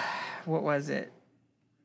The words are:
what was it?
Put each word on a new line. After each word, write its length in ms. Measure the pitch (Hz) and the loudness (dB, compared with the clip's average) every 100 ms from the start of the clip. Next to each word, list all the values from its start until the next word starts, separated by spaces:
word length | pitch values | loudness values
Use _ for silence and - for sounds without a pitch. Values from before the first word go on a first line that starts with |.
| - - - - | 0 -2 -4 -6
what 180 | - 160 | 0 2
was 260 | 151 143 143 | 4 2 2
it? 220 | 135 - - _ _ _ _ _ _ | -2 -2 -10 _ _ _ _ _ _